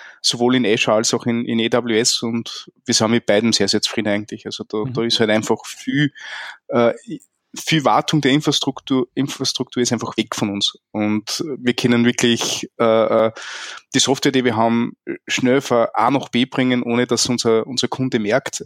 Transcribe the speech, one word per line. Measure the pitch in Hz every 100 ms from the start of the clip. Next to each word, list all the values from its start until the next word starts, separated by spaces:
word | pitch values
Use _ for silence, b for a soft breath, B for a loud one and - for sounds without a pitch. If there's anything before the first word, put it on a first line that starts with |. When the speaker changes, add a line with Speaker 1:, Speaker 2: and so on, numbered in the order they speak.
| B B
Speaker 1:
sowohl | - 123 123 127
in | 107
Azure | 113 - 107
als | 117
auch | 120 117
in, | 117
in | 120 113
A | 113 120
W | 120 110
S | - -
und | 117 113 110 - - _
wir | -
sind | 113 110
mit | 117 -
beidem | 104 113
sehr, | - 98
sehr | 107
zufrieden | - - 107
eigentlich. | 104 104 107 107
Also | -
da, | 107 107
Speaker 2:
Mhm. | 120
Speaker 1:
da | 117
ist | 117 104
halt | 110
einfach | 107 104 113
viel, | - - - 135 147 B B B B B -
äh, | 127 117 - - 156 - _ _ -
viel | - 160
Wartung | 131 110 - 156
der | 139
Infrastruktur, | 143 151 139 - - - 131 123
Infrastruktur | - 135 - 131 - 127 -
ist | 120
einfach | 117 117 -
weg | 104
von | - 104
uns. | 101 - - _
Und | 104 104 107 - - 151 131
wir | 123
können | 123 123 120
wirklich, | 120 - 123 117 - - - -
äh, | 117 113 110 113 113
äh, | - B B B B _
die | 131
Software, | 120 135 147
die | 131
wir | 123 110
haben, | 117 117 117 - - - -
schnell | - 127 135
von | - 120 113
A | - 117
nach | 135 120
B | 120 127
bringen, | - 127 123
ohne | 120 117 123
dass | 117 -
unser, | 120 117 113 110
unser | 120 123
Kunde | - 131 123
merkt. | 104 127 - -